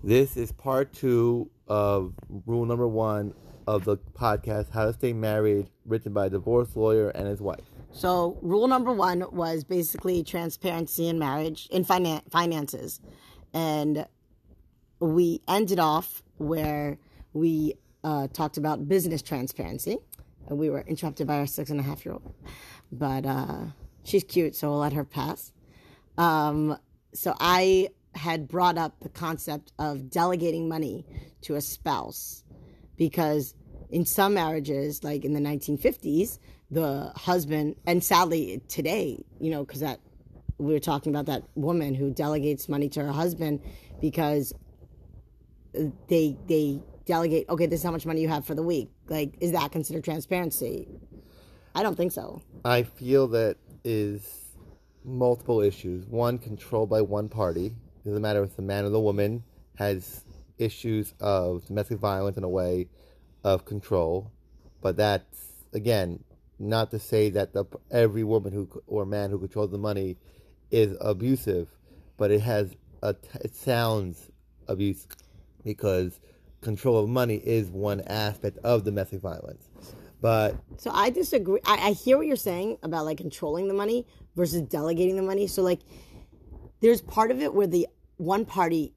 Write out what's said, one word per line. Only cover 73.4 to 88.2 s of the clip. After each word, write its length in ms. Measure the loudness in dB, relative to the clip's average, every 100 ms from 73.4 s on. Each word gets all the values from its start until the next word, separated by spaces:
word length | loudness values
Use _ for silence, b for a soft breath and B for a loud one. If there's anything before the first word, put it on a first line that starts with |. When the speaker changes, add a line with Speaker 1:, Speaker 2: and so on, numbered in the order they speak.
Speaker 1:
it 140 | -10 -6
sounds 720 | 0 2 2 0 -2 -8 -18 _ _ _ -6
abusive 480 | -2 0 -2 -10 -20 b b b _
because 560 | -10 -2 2 2 0 -6 b b b -10
control 380 | -6 0 4 4
of 120 | 4
money 260 | 2 2 0
is 320 | 2 0 0
one 320 | -2 -2 -2
aspect 560 | -4 -2 -2 -2 -6 -4 2
of 180 | 2
domestic 380 | 2 -2 -4 -6
violence. 480 | -8 -8 -12 -16 -20 B B B B B
But 380 | 2 4 2 -2 -12 -10
Speaker 2:
So 140 | -2
I 180 | 2 2
disagree. 520 | 2 2 2 2 0 4
I, 220 | 4 4
I 40 |
hear 260 | 2 4 4
what 100 | 4
you're 80 | 0
saying 440 | 0 -2 -4 -4
about, 220 | -4 -4 -4
like, 120 | -4
controlling 520 | -8 -6 -4 -2 -2
the 40 |
money 320 | -2 0 -2 -4 b b 0
versus 260 | 0 0
delegating 540 | -2 -2 0 2 2 2
the 60 |
money. 260 | 0 0 0
So, 140 | 2
like, 180 | 2 2 -4 B B B B -20 -20 -20 -20 _
there's 220 | 6 6
part 300 | 2 2 2
of 100 | 2
it 120 | 2
where 140 | 2 4
the 200 | 2 0 _ _
one 280 | -6